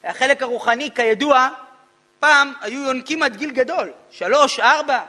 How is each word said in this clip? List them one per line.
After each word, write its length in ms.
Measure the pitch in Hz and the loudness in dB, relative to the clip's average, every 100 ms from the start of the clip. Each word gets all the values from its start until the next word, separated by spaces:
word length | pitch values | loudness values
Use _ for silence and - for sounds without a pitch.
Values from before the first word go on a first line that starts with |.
החלק 400 | 180 170 262 277 | -10 -2 0 0
הרוחני, 460 | 262 240 - 233 294 294 | -2 -4 -2 -2 -2 -2
כידוע, 520 | 226 220 294 262 262 302 - _ _ _ _ _ | 0 0 4 4 4 -2 -20 _ _ _ _ _
פעם 340 | 294 294 277 254 | 2 4 2 -4
היו 220 | 214 254 | -10 -6
יונקים 400 | 277 254 254 320 | -4 -6 -6 -2
עד 120 | 294 294 | -2 -4
גיל 160 | 294 | -8
גדול, 400 | 247 254 349 202 - _ | -2 -2 -2 -6 -10 _
שלוש, 480 | - 180 277 277 - | -8 0 4 2 4
ארבע. 400 | 226 302 294 254 | 2 2 0 -4